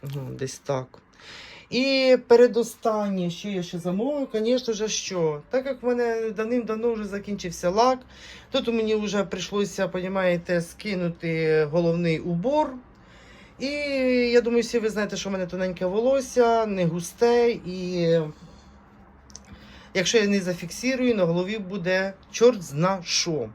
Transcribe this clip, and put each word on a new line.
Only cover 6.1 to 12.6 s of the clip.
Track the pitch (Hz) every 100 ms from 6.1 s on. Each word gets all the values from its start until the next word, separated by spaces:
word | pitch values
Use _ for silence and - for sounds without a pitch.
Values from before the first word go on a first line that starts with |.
| 226 226
давним-давно | 202 220 247 214 220 233
вже | 226
закінчився | 208 202 202 202 180 165 175
лак, | 196 247 254 - - - - -
тут | 269 262
у |
мені | 226 220 214
вже | 208 202
прийшлося, | 196 190 170 202 196 - 185
понімаєте, | 185 185 190 185 175 175 175
скинути | 170 - 214 185 175 170 170 160 160 156
головний | 151 160 170 165 170 160
убор. | 175 170 208 294